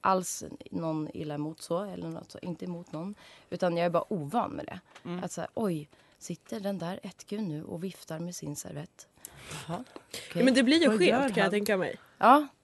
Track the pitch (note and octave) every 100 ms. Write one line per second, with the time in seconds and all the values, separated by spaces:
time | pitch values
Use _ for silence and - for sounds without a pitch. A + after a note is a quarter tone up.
0 | - F#3+ F3+ - - - - F3+ E3 D#3
1 | D3+ - D3+ D3 D3+ E3 - E3+ G3+ F3
2 | E3 E3 F3 - F3+ E3+ F3+ E3+ F3 D#3
3 | F3 G#3 - - _ F3 F3+ E3+ F3 E3+
4 | - G3+ C#3+ A3+ - - - F3+ _ -
5 | - F3 F3+ - - - A3 D#3+ D3 _
6 | _ _ - F3 - A#3 G3 G3 E3+ F#3+
7 | G3 - - G#3 G#3 D3+ - E3+ F#3 F3
8 | - D#3+ E3+ F3 D#3 D3 - - F2 _
9 | - _ - - - D#3 - F3 B3+ -
10 | - - - F3 B3+ B3+ A#3+ D#4+ D4+ G#3+
11 | F4 A#3 C#4 G3 G3 G#3 G#3 G3 E3 -
12 | - _ - - D4 _